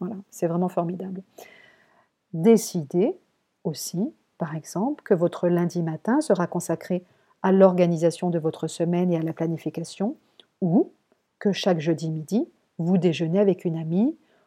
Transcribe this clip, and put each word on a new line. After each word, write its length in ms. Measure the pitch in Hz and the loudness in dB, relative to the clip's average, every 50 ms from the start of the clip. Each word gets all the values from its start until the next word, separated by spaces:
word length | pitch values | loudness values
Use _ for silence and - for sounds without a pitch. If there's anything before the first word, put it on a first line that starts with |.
Voilà, 160 | 180 190 226 190 202 _ | -10 -10 -10 -12 -16 _
c'est 160 | - - 185 | -8 -4 -4
vraiment 240 | 165 165 175 185 180 | -2 0 -2 -2 -2
formidable. 520 | - 180 170 165 185 175 190 190 185 190 - _ _ - - - - - - - _ _ _ _ _ _ _ _ _ _ _ _ | -2 -4 -4 -4 -6 -8 -10 -10 -12 -12 -14 _ _ -20 -20 -20 -20 -20 -20 -20 _ _ _ _ _ _ _ _ _ _ _ _
Décidez 800 | - 160 165 226 226 202 - - - 175 147 135 - 175 208 302 392 - _ _ _ _ _ _ _ _ | -6 2 6 6 6 6 4 0 -6 -6 -6 -2 0 0 0 0 0 -4 _ _ _ _ _ _ _ _
aussi, 480 | - 180 143 - - - - 170 220 311 - _ _ _ _ - | -8 -8 -8 -8 -8 -8 -4 -4 -4 -4 -6 _ _ _ _ -10
par 160 | - 143 156 | -8 -8 -8
exemple, 480 | 160 - - - 175 214 277 302 - - | -10 -12 -10 -6 -4 -4 -4 -4 -6 -2
que 80 | - | 0
votre 360 | 208 160 175 170 - - - 175 | 2 2 2 0 0 -2 0 0
lundi 340 | 175 170 175 170 - 175 | 2 2 0 0 -2 -2
matin 400 | 165 165 160 - - 220 240 302 | -4 -4 -4 -4 -2 0 0 0
sera 240 | 302 - 202 175 175 | 2 2 2 0 0
consacré 580 | - - 175 - - 165 - - - 180 180 - _ _ _ _ _ _ _ | -2 -4 -6 -4 -4 -6 -6 -4 -6 -6 -6 -6 _ _ _ _ _ _ _
à 100 | - 190 | 0 2
l'organisation 760 | 190 190 190 190 180 180 180 170 170 156 170 165 160 - 190 180 | 6 8 8 8 8 6 2 2 2 2 2 0 0 0 -2 -2
de 80 | 170 170 | -2 -2
votre 300 | 151 160 - - 160 160 | -2 -2 -4 -4 -6 -6
semaine 440 | - - 170 170 175 175 180 180 | -4 -2 -2 0 0 0 2 0
et 60 | 170 160 | 0 0
à 40 | |
la 120 | 160 160 160 | -2 -4 -4
planification, 800 | - 165 165 165 156 - - - 190 165 - - - 196 240 311 - _ _ _ - _ _ _ _ | -4 -4 -4 -4 -4 -6 -8 -8 -8 -8 -10 -6 -4 -4 -4 -4 -8 _ _ _ -20 _ _ _ _
ou 300 | 196 170 170 262 349 - - _ _ _ _ _ _ _ _ _ | 0 2 4 4 2 2 -4 _ _ _ _ _ _ _ _ _
que 140 | - 208 | -2 -2
chaque 260 | 185 - - 196 180 160 | -2 0 0 0 0 2
jeudi 320 | 147 170 165 160 160 160 | 0 0 -2 -2 -2 -4
midi, 380 | 160 156 156 - 185 240 339 - _ _ _ _ _ - | -6 -6 -6 -2 -2 -2 -2 -4 _ _ _ _ _ -4
vous 180 | 165 170 190 | 0 2 2
déjeunez 420 | 185 160 180 151 143 170 160 170 202 | 2 2 2 0 0 -2 0 2 2
avec 280 | 208 196 180 185 - | 4 4 2 0 -2
une 100 | 175 160 | -4 -4
amie, 400 | 160 160 160 170 190 226 294 330 - _ _ _ _ _ | -4 -4 -2 0 2 2 0 -2 -4 _ _ _ _ _